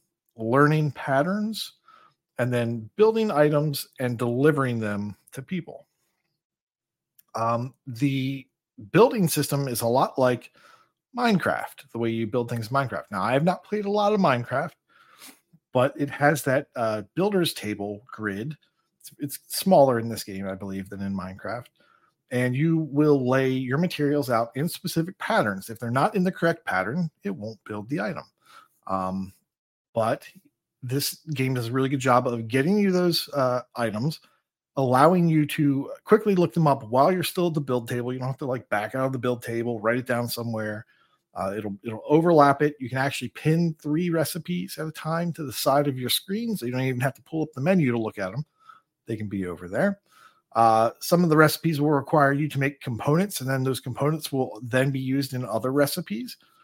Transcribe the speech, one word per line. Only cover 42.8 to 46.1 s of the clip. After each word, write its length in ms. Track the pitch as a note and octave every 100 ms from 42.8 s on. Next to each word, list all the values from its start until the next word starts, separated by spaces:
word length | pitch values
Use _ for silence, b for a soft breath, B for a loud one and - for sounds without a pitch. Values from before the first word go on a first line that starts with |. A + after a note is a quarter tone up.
You 80 | B2
can 100 | C3
actually 300 | C3+ - B2
pin 440 | - D3+ D#3+ E3+ D3+
three 300 | D3+ D3+ F3
recipes 680 | E3 D3+ F3 D#3 F3+ F#3 -
at 80 | D#3+
a 60 |
time 400 | - D#3 E3 F3
to 100 | D#3
the 80 | C#3+
side 360 | - D3 C3+ D3
of 100 | B2+
your 120 | B2